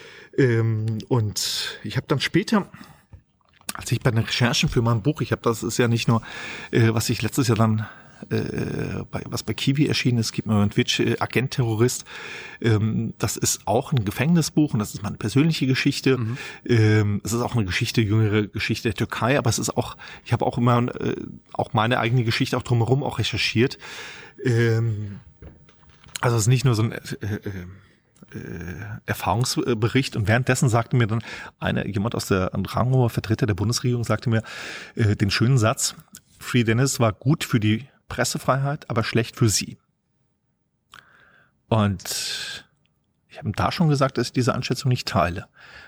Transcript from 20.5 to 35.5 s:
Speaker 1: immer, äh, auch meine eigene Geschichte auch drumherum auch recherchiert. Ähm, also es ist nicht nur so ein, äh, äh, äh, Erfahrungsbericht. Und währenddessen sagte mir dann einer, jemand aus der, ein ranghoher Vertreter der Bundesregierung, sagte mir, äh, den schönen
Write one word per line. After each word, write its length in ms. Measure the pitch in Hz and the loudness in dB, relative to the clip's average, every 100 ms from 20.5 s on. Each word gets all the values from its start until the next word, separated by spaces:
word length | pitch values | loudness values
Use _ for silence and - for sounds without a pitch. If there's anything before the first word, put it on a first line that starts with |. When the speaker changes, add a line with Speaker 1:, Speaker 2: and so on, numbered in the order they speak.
| - | 2
Speaker 1:
immer, 260 | 120 120 123 - | 4 4 2 -2
äh, 160 | - - - - _ | -4 -4 -8 -14 _
auch 200 | - - | -6 -2
meine 260 | 110 110 123 | 0 2 2
eigene 260 | 113 127 | 2 2
Geschichte 320 | 113 - 131 123 | 2 0 0 -2
auch 60 | |
drumherum 400 | - 120 113 135 | 0 2 4 2
auch 160 | 123 - | 0 -2
recherchiert. 600 | 107 104 - 110 127 - - - - - - - | -2 -2 0 2 2 0 -16 -16 -16 -16 -20 -6
Ähm, 760 | - 117 117 113 113 104 104 101 - - - - - _ _ _ - - | 0 2 4 2 0 -2 -6 -10 -16 -20 -20 -20 -20 _ _ _ -14 -4
also 160 | 127 117 | 0 2
es 60 | |
ist 60 | 104 | 4
nicht 160 | 127 | 4
nur 120 | 131 107 | 4 2
so 80 | |
ein, 80 | 113 | 0
äh, 60 | - - - | -2 -10 -8
äh, 460 | 101 101 101 95 90 95 - _ _ _ - | -6 -6 -8 -10 -12 -16 -20 _ _ _ -18
äh, 400 | - - - 85 - 107 110 - | -16 -12 -12 -10 -10 -10 -10 -6
Erfahrungsbericht. 1120 | 101 - 101 131 - - 117 113 123 - 123 | -4 0 0 0 -2 -2 0 0 0 -2 -2
Und 120 | 101 | 2
währenddessen 400 | 117 127 131 139 | 2 2 2 2
sagte 280 | 117 - 127 | 2 2 2
mir 100 | 113 | 2
dann 160 | 113 - - - - | 0 -6 -12 -16 -8
einer, 280 | 95 104 - | -4 -2 -2
jemand 280 | 101 104 | -2 -2
aus 120 | - - | -2 0
der, 260 | 95 92 | 0 0
ein 100 | - | -4
ranghoher 460 | 90 - 127 131 117 | -4 -2 2 2 2
Vertreter 360 | - - 110 110 | 0 -2 0 0
der 80 | |
Bundesregierung, 500 | 95 104 117 123 120 | 0 0 -2 0 -2
sagte 260 | 113 107 - | -2 -2 0
mir, 120 | 113 - - - - - | 0 0 -10 -12 -14 -10
äh, 220 | - 110 101 | 0 2 2
den 140 | 101 | 2
schönen 280 | - 117 | 2 4